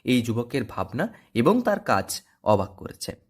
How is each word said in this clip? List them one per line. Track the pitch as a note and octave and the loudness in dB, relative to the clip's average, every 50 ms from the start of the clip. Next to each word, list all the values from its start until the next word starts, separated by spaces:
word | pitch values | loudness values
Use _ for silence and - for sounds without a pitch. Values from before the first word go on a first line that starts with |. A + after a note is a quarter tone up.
| _ | _
এই | - B2+ B2 A2+ | 2 2 2 2
যুবকের | A2+ A2 A#2 A#2+ A#2+ - C#3 A#2 - | 0 -2 -4 -4 -4 -4 -4 -4 -4
ভাবনা | - - F#2+ - - B2+ F3 A#3 - - _ _ _ | -6 -6 -6 -6 -4 -4 -4 -4 -6 -12 _ _ _
এবং | A3 A#3+ D#3 G#3+ B3+ A#3+ | 2 4 4 4 4 2
তার | A#3 G3+ G3+ | 0 -2 -2
কাজ | - - A2+ G2 F#2+ - - - - _ _ _ - | 0 0 0 0 0 -2 -8 -10 -12 _ _ _ 2
অবাক | - G#2+ G2 F#2+ - - | 2 2 2 2 -4 -8
করেছে। | - - - - - - - - - _ _ | -14 -16 -16 -14 -12 -12 -12 -12 -14 _ _